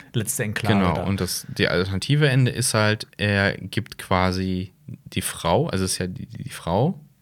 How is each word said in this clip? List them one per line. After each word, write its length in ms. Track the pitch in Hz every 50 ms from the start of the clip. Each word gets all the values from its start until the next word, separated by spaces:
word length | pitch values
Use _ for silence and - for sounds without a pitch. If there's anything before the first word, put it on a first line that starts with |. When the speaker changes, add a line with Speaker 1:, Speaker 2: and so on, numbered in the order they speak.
| - - -
Speaker 1:
letzte 300 | 120 110 123 - - 117
Enklave 300 | 107 104 - - 107 107
Speaker 2:
Genau, 220 | 101 92 87 80
Speaker 1:
da. 80 | - 80
Speaker 2:
und 160 | 87 98 92
das, 240 | 92 87 - - - -
die 180 | - - 101 -
alternative 640 | - 85 95 98 98 95 - - 143 147 151 143
Ende 220 | 127 135 127 120
ist 220 | - - 117 - -
halt, 340 | 110 107 107 107 110 - - _ -
er 400 | - 104 101 98 98 98 - -
gibt 400 | - - - - - - - -
quasi 720 | - - 98 90 92 92 90 95 95 95 92 90 92 - - _ _ -
die 340 | - - - - - 101
Frau, 460 | - - - - - 82 85 117 156 170
also 160 | - 95 95
es 80 | 92 -
ist 40 | -
ja 80 | 92 92
die, 180 | 92 - -
die, 180 | - - 107 -
die 60 | -
Frau, 480 | - - - 82 87 98 127 175 196 - - - _ _